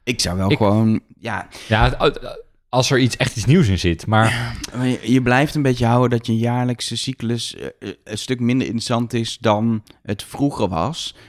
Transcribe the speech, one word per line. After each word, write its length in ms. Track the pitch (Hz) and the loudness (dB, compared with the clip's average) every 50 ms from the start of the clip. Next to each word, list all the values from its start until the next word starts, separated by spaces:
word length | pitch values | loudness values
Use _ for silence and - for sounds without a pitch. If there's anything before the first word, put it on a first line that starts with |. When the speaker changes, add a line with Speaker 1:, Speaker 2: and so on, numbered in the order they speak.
| - | -4
Speaker 1:
Ik 160 | 123 120 - | -4 -2 -2
zou 160 | - 87 87 | -2 -2 -2
wel 140 | 95 95 98 | 0 0 0
Speaker 2:
Ik 60 | 147 | 2
Speaker 1:
gewoon, 420 | - 110 98 104 110 113 110 110 - - _ - _ | 2 2 4 4 4 4 2 2 0 -4 _ -18 _
ja. 280 | - 113 101 92 - - - - - | -10 -8 -8 -8 -10 -12 -16 -12 -4
Speaker 2:
Ja, 280 | - 110 107 123 127 - | 0 2 4 4 4 2
het, 400 | - - - - - - - - - - _ _ _ _ _ | 2 0 0 0 -2 -8 -14 -14 -16 -18 _ _ _ _ _
als 200 | 123 131 123 - | 0 0 2 4
er 80 | 139 123 | 4 4
iets, 180 | 131 117 - | 4 2 2
echt 180 | - 123 - - | 0 -4 -4 -4
iets 100 | 113 - | -2 2
nieuws 220 | 123 156 190 147 | 4 6 6 6
in 120 | 98 95 87 | 4 2 2
zit, 260 | - 87 82 - - | 2 0 0 -2 -2
maar 180 | 107 110 110 113 110 120 120 120 120 - - - - | 0 2 4 4 4 2 -2 -4 -6 -8 -10 -12 -8
Speaker 1:
Ja, 60 | - | -6
maar 100 | 123 127 | -2 -2
je, 120 | 127 123 - - | -2 -2 -2 0
je 180 | 113 127 131 | 2 2 4
blijft 340 | 123 123 123 131 151 151 - | 4 4 4 4 2 2 0
een 60 | 151 | 0
beetje 240 | 139 131 127 120 120 | 2 2 2 2 2
houden 240 | 113 120 123 127 120 123 | 2 4 4 4 2 2
dat 80 | 113 - | 0 0
je 100 | - 113 | 0 0
jaarlijkse 600 | 113 117 120 120 123 123 123 120 - - - 120 | 0 0 0 0 0 0 -2 -2 -4 -6 -8 -6
cyclus, 580 | - - 135 - - 113 113 120 117 - - - | -6 -6 -6 -6 -6 -4 -4 -4 -4 -6 -8 -10
eh, 100 | - 67 65 - - | -10 -12 -14 -12 -12
eh, 100 | - 101 - - - | -12 -12 -12 -14 -12
een 140 | - 110 | -10 -10
stuk 220 | - - - 127 123 | -8 -6 -4 -4 -2
minder 260 | 120 120 123 131 95 | 0 0 0 0 0
interessant 480 | 64 113 113 - - 120 117 120 110 120 | -2 -4 -4 -4 -2 -2 -2 -2 -2 -2
is 240 | 113 113 - - | -4 -4 -4 -6
dan 460 | - - 110 104 107 113 117 113 107 - - - _ - | -2 0 2 2 2 2 0 -2 -2 -6 -10 -20 _ -8
het 200 | - 104 - - | -8 -8 -8 -8
vroeger 440 | - - - 143 143 - - 110 | -10 -4 -2 -2 -2 0 -2 -2
was. 480 | 90 92 80 87 131 165 - - - - - - | -2 0 -2 -2 -4 -4 -6 -10 -12 -12 -16 -20